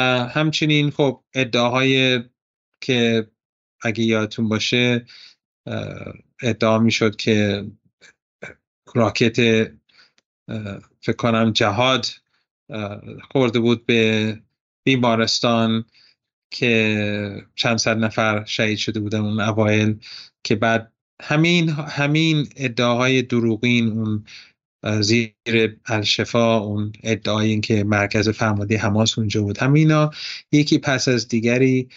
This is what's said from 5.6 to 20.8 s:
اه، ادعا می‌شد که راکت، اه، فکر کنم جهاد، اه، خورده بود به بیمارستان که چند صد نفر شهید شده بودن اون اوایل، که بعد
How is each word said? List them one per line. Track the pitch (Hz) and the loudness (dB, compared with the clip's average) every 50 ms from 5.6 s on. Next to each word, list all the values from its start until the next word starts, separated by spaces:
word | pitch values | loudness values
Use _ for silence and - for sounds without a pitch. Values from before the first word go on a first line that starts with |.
| _ | _
اه، | - 110 107 104 101 95 98 98 98 101 - _ _ _ - | -10 -10 -8 -8 -10 -12 -14 -14 -16 -16 -18 _ _ _ -6
ادعا | - 123 110 - 117 110 110 110 | -4 -4 -2 0 2 2 4 4
می‌شد | 113 113 110 - 117 110 104 | 4 2 2 2 0 0 0
که | - - 120 110 104 104 104 101 101 101 107 104 - _ _ _ _ - - _ _ _ _ _ _ - - - - _ _ _ _ _ - - | 0 0 2 2 2 2 2 0 -2 -6 -10 -14 -18 _ _ _ _ -20 -20 _ _ _ _ _ _ -20 -20 -20 -20 _ _ _ _ _ -4 0
راکت، | 127 113 104 95 - 123 117 113 - | 0 0 0 2 2 0 2 2 2
اه، | 120 113 113 110 110 95 - - _ _ _ _ _ _ _ _ _ _ _ _ _ - 117 110 107 101 98 95 - _ _ _ | 2 4 4 2 2 -2 -4 -12 _ _ _ _ _ _ _ _ _ _ _ _ _ -12 -10 -10 -10 -10 -12 -14 -16 _ _ _
فکر | - - 110 | -6 -4 -4
کنم | - - 120 113 113 113 113 | 0 0 0 2 2 2 2
جهاد، | 107 - 120 104 98 107 123 131 131 123 - - - - _ _ _ _ _ _ _ _ _ - | 2 2 0 0 2 2 2 2 0 0 -2 -6 -10 -12 _ _ _ _ _ _ _ _ _ -14
اه، | - 107 107 101 101 104 - 110 110 - - - | -10 -10 -8 -8 -10 -12 -14 -16 -18 -18 -20 -6
خورده | - 139 131 120 107 120 | -2 0 0 2 2 2
بود | 113 120 120 113 - | 2 2 2 0 0
به | - 120 117 110 110 110 107 107 110 107 110 - _ _ _ _ _ _ _ _ | 0 2 2 2 2 2 0 0 -2 -4 -8 -14 _ _ _ _ _ _ _ _
بیمارستان | 135 135 127 123 120 113 110 113 110 - - - 123 117 113 113 113 113 113 113 - _ _ _ _ _ _ _ _ _ _ _ _ | 0 2 2 2 2 2 2 0 0 -2 -2 0 0 2 2 2 2 0 -2 -4 -8 _ _ _ _ _ _ _ _ _ _ _ _
که | - - - 120 117 113 110 107 107 107 104 104 104 104 104 101 101 104 - - _ | -8 -4 -2 0 2 2 2 0 0 -2 -2 -4 -4 -4 -6 -8 -10 -12 -16 -16 _
چند | - - 123 117 110 | -4 -2 -2 -2 0
صد | - 123 113 110 | 0 0 0 0
نفر | 113 107 - - 113 110 107 104 107 | -2 -2 -2 0 0 0 0 -2 -4
شهید | - - - 117 107 107 101 | -6 -4 -2 -2 -2 -2 -2
شده | - - 107 110 | -4 -4 -4 -4
بودن | 107 104 104 107 | -4 -4 -2 -2
اون | 107 104 107 110 | -2 -2 -2 -2
اوایل، | 101 110 107 107 110 107 107 107 107 107 107 104 - - - - - - _ _ - | -2 0 0 2 2 2 4 4 2 2 0 -2 -8 -16 -20 -20 -20 -20 _ _ -4
که | - 117 | -4 -2
بعد | 104 120 113 113 113 | 0 2 0 0 0